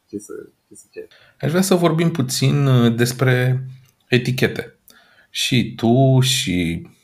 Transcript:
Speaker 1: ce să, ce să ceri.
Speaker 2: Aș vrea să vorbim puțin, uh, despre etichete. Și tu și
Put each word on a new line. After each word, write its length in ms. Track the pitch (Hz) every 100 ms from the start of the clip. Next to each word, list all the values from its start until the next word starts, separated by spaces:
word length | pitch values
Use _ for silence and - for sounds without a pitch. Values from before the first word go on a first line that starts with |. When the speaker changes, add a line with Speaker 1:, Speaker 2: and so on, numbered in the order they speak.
| _
Speaker 1:
ce 80 | 104
să, 160 | - 104 - _ _
ce 80 | 101
să 100 | -
ceri. 160 | - - _ _ -
Speaker 2:
Aș 80 | 135
vrea 120 | 170
să 140 | 190 180
vorbim 360 | 170 160 170
puțin, 540 | 160 131 - 135 143 139
uh, 300 | 127 117 113
despre 680 | 120 - 131 127 127 127 - - _ _ -
etichete. 680 | 123 123 127 107 - - _ _ - _ _ _
Și 440 | - - 127 104 -
tu 440 | 113 120 135 131
și 680 | 131 - - 90 82 85 - _